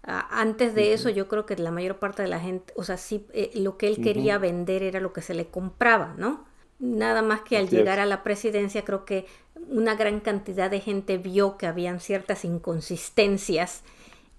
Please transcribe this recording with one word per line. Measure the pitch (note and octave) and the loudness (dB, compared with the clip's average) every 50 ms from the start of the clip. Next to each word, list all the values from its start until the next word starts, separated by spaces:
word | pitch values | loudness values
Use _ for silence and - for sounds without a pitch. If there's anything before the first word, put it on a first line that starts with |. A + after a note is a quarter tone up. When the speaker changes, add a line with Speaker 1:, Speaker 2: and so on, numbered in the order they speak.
| - | -8
Speaker 1:
Ah, | - F#3 F#3 - - | -6 -6 -6 -6 -4
antes | A3 A3+ A3 A3 A3 A3 B3+ A#3 G#3+ | -2 0 0 0 2 2 0 2 4
de | G#3+ G#3 G#3+ G#3+ | 4 4 4 4
Speaker 2:
Ujú. | |
Speaker 1:
eso, | G#3+ - B3 | 2 2 0
yo | G3+ G3 G3 G3 | 0 0 -2 0
creo | - G#3+ G#3 | -2 -4 -2
que | - G#3 | -4 -4
la | E3 E3+ E3 | -4 -2 -2
mayor | E3+ F3 F3+ F#3 F#3+ F#3+ | -2 -2 -4 -4 -4 -4
parte | - G3 G3 - G3 | -6 -6 -4 -2 -2
de | F#3 | -2
la | F3 E3+ | -2 -4
gente, | E3+ F#3 F#3 F#3 F3+ - - | -4 -4 -6 -6 -8 -10 -10
o | - F3+ | -10 -6
sea, | - F#3 | -6 -6
sí, | F3+ - - G#3+ G#3 G#3 - - | -8 -6 -6 -6 -6 -6 -6 -4
eh, | A3 G3+ - - | -4 -4 -2 -2
lo | A3+ G3 G3 F#3+ | -2 -2 -2 -2
que | - - | 0 0
él | G#3 G#3+ - | 0 0 2
quería | - A3+ G#3 - C3+ - G3+ | 2 2 2 4 4 2 2
Speaker 2:
Ujú. | G3+ F#3+ | 4 2
Speaker 1:
vender | F3 E3+ F3 F3 F3+ F#3+ F#3+ G3 | 0 0 0 -2 0 0 0 0
era | F#3+ F#3 F#3+ | -2 -2 -2
lo | F#3+ F3+ - | -4 -4 -6
que | E3 | -6
se | D#3+ - F3+ | -8 -4 -4
le | E3+ E3 | -4 -4
compraba, | E3+ - F#3 F#3 F#3 - - B3 A#3+ A3+ G#3 E3+ E3+ D3+ | -4 -6 -6 -6 -6 -2 4 6 6 6 6 4 -2 -6
¿no? | - F#3 A3+ D4+ D4 - - - - - _ _ _ | -4 -2 -2 -4 -4 -10 -20 -20 -20 -20 _ _ _
Nada | C4 B3 A#3 G#3+ A3 A3+ A3 A3 | -4 -2 0 0 2 2 2 2
más | A3 A3 G#3+ G#3+ | 4 2 0 0
que | G#3+ - A#3+ | 0 0 2
al | G#3 G3 F3+ | 2 2 4
Speaker 2:
Así | F3+ | 6
Speaker 1:
llegar | - G#3+ G3 F#3+ G3+ | 6 6 6 4 2
Speaker 2:
es. | |
Speaker 1:
a | G3+ | 2
la | G3+ G3+ F#3+ - | 2 0 0 0
presidencia, | A3 G3+ G3+ - A3+ G#3 G#3 G3+ G3 - A3 G3+ | -2 -2 0 0 0 0 0 0 0 -2 -4 -4
creo | - G3+ G3 G3 | -2 -4 -4 -4
que | - G3+ F#3+ F#3+ - - - - _ _ D#4+ E4+ - | -2 -4 -4 -4 -6 -20 -20 -20 _ _ -18 -10 -2
una | C#4 A3 A3+ A3+ A3 | 0 2 2 2 2
gran | G#3 A3 G#3 G#3 G#3+ | 2 2 0 0 0
cantidad | G#3 A3 G#3 G3 G3+ - F#3 G3 F#3 F#3+ | -2 -2 -2 -2 -4 -4 -2 -2 0 0
de | G3+ G3 | 0 -2
gente | G3 A3 G3+ G3 G3 - F#3+ | -2 -2 -4 -4 -2 -2 -2
vio | F3+ F3+ F#3+ F#3 G3+ G3+ G3 G3 | -2 -2 0 4 4 4 4 2
que | - - | -2 -4
habían | E3+ D#3+ F3+ F3 F3+ F3+ F3 | -4 -2 -2 -2 -2 -4 -6
ciertas | - - G3 F#3+ F#3+ - G3+ - - | -4 -2 -4 -4 -2 -4 -6 -4 -2
inconsistencias | E3+ E3+ E3+ - - E3 E3 D3+ - F3 D#3+ - - - - G#3 G3+ G3 G3 - - F#3 D#3 F3 F3 - - - - - - - - - - - _ - | -4 -4 -4 -2 -4 -4 -4 -4 -6 -8 -8 -8 -2 2 4 4 4 4 0 0 0 0 0 0 -2 -6 -16 -18 -20 -20 -20 -20 -20 -20 -20 -20 _ -20